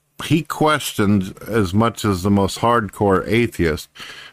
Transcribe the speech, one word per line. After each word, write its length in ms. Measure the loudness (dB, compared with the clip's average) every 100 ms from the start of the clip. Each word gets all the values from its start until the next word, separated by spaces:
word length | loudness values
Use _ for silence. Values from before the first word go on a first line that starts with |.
| _ -14 -2
He 160 | 0
questioned 960 | 0 0 0 0 -2 -2 2 2 0 -10 -4
as 260 | -2 0
much 300 | 2 0 0
as 200 | -2 0
the 80 | 2
most 280 | 2 2 0
hardcore 680 | 2 2 0 -2 2 2 2
atheist, 640 | 0 0 0 -2 -2 -8 -18 -18 -18 -20